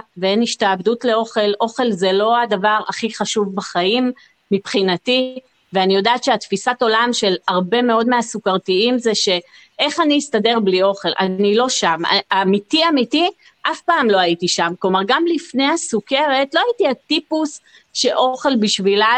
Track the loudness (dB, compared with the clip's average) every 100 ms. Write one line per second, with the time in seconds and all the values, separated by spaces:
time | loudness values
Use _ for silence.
0 | -4 -4 0 0 0 0 0 0 -2 0
1 | 0 0 0 0 0 0 -2 -2 -2 0
2 | 0 2 2 0 0 0 0 0 -4 -6
3 | -6 -6 -4 -2 -4 -6 -6 -2 0 0
4 | -2 -6 _ _ -4 -4 -2 -2 0 0
5 | 0 0 0 -6 -18 _ _ 0 2 2
6 | 2 0 0 -2 -2 -4 -2 0 2 2
7 | 0 0 0 -2 -2 -2 0 0 2 2
8 | 2 0 -2 -4 -2 -2 0 0 2 0
9 | 0 0 0 -2 -4 -20 -12 -4 -2 0
10 | 2 0 0 0 0 2 2 2 2 0
11 | -4 -2 -2 0 2 2 0 0 0 0
12 | 0 -2 0 0 2 0 0 0 2 2
13 | 0 0 0 -4 -20 _ -8 -4 0 2
14 | 4 2 2 0 -2 0 -2 -2 0 0
15 | 2 0 0 -2 -4 -2 0 0 -2 -4
16 | -2 0 2 0 0 0 0 0 0 -2
17 | -4 -4 -2 -4 -4 -6 _ -20 _ -4
18 | 0 2 0 0 0 2 0 0 0 2
19 | 2